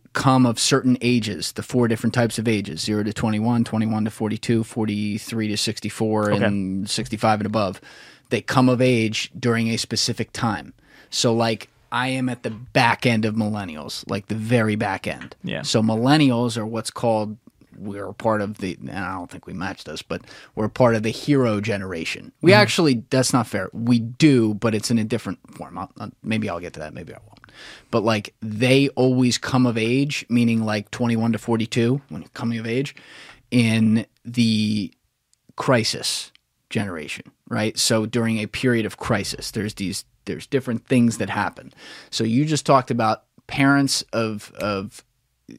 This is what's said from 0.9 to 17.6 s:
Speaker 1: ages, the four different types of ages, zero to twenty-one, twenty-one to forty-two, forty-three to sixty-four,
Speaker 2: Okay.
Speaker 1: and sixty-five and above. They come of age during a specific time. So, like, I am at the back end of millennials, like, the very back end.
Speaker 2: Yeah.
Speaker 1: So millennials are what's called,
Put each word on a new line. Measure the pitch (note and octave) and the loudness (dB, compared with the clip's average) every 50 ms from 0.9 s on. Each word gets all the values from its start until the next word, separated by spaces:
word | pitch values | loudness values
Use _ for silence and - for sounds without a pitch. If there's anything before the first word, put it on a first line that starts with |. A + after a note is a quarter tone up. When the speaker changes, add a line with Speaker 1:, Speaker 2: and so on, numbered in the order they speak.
| B2 A#2+ | 2 2
Speaker 1:
ages, | - A#2+ B2 A#2+ G#2+ G#2 G#2 D#2 F2+ - - | 2 2 2 2 0 -2 -4 -6 -8 -8 -8
the | - G#2 | -8 -6
four | - - B2 A#2+ A2+ | -2 0 2 2 2
different | A2+ G#2+ - A#2 - | 2 0 0 0 2
types | B2+ A#2+ A2+ - - | 2 0 0 0 -2
of | A2 | 0
ages, | A#2 A2 G#2 G2 G2+ D2+ D#2+ - | 0 0 0 -2 -4 -8 -6 -4
zero | - G#2+ G#2 G#2 | -2 -2 -2 -2
to | G#2+ G#2 | -2 -4
twenty-one, | - - A2+ G#2+ G#2 G#2+ A2+ A#2+ A#2 A#2 | -2 -2 -2 0 0 0 2 2 2 0
twenty-one | - - A2 A2 A2 A2 G#2+ G#2+ | 0 0 -2 0 0 0 -2 -2
to | A2 | -4
forty-two, | - - A2+ G#2+ G#2+ G#2+ - - A#2+ A2+ A2+ | -4 -4 -4 -4 -4 -4 -2 0 0 0 0
forty-three | - - A#2+ A2 G#2+ G#2 G#2 G#2 G#2 G#2 G#2+ - - A#2 A2+ A2 G#2+ | -2 -4 -4 -4 -2 -2 -4 -4 -4 -4 -6 -8 -8 -6 -4 -4 -2
to | G#2 | -2
sixty-four, | G#2 - - G#2 - - G#2 - - A2+ A2 G#2+ G#2+ G#2 G#2 G#2 | -2 -4 -4 -4 -6 -8 -8 -4 -2 -2 0 0 0 0 2 0
Speaker 2:
Okay. | G#2 A#2 | 0 0
Speaker 1:
and | A2 G2+ G2+ F#2+ F#2 F#2+ G2 F#2+ G#2 | 0 0 -2 -2 -4 -4 -4 -4 -4
sixty-five | - - A2 - - G#2 - A2 A2 G#2 | -4 -6 -6 -6 -4 0 2 2 2 2
and | G#2 | 0
above. | G#2+ G#2+ A2+ G#2 F#2+ F#2+ - - - - - - - - - _ _ | -2 0 0 -2 -2 -4 -8 -14 -20 -20 -20 -20 -20 -20 -20 _ _
They | - G#2+ | -4 -4
come | - - - C3 B2+ B2+ | -2 0 4 4 6 6
of | B2+ A#2 | 6 4
age | B2+ B2+ B2+ A#2 A2+ A2 A2 - - - - - | 4 4 4 4 2 2 0 -4 -6 -8 -8 -4
during | A#2+ B2 A#2 A#2 A2+ A2+ | 0 0 2 2 0 0
a | A2+ | -2
specific | G#2+ - - - - - - A#2 - A2+ - - | -2 -4 -4 -2 -2 -2 -2 -2 -4 -6 -8 -6
time. | - - A#2 G#2 E2 - - - _ _ _ - - - _ | -4 -2 -2 -2 -4 -6 -12 -18 _ _ _ -20 -20 -16 _
So, | - - - B2 A2+ | -4 0 2 2 2
like, | A#2 A#2 A#2 A2+ G#2 - - _ _ _ _ | 2 2 2 0 -2 -6 -14 _ _ _ _
I | - A#2+ B2+ C3 | -4 -2 -2 -2
am | C3 C3 B2+ B2+ | -2 -2 -2 -4
at | B2 - - | -4 -6 -8
the | A#2+ | -8
back | A2+ G#2+ B2+ - - C#3+ B2 A#2 A#2 - - | -10 -10 -10 -2 2 4 4 4 4 2 2
end | B2+ A#2 A2 G#2+ | 2 2 2 2
of | A2 G#2+ | 0 0
millennials, | A2+ A2 G#2+ G#2+ G#2 G2+ F2+ D#2 D2+ D2 - - - - - | 0 -2 -2 -2 -4 -6 -8 -10 -12 -12 -12 -12 -12 -8 -6
like, | G2+ G#2 - - | -6 -6 -6 -6
the | G#2+ | -6
very | A2 A2 A2+ B2 A#2+ A2 A2 G#2 | -6 -2 2 2 2 2 2 0
back | G#2+ G#2+ G2+ F#2+ F#2 - | 0 -2 -4 -4 -4 -6
end. | - D2+ B1+ - - - - - | -8 -10 -10 -12 -16 -16 -12 -10
Speaker 2:
Yeah. | - - - - | -8 -8 -6 -4
Speaker 1:
So | - - A2+ A2 | 0 0 2 2
millennials | A2 A2+ A2 A#2 C3 D3 D#3 D3+ C3+ A#2+ A#2 B2 A#2+ A2 | 2 2 2 2 4 4 6 4 4 4 2 0 -2 -2
are | A#2 G#2+ | -4 -6
what's | A2 A#2 A2+ A2 - | -6 -6 -6 -8 -8
called, | - - - A#2+ A2+ G#2+ G#2+ G#2 G#2+ - _ - - _ | -6 -2 0 0 2 2 0 -4 -6 -10 _ -20 -20 _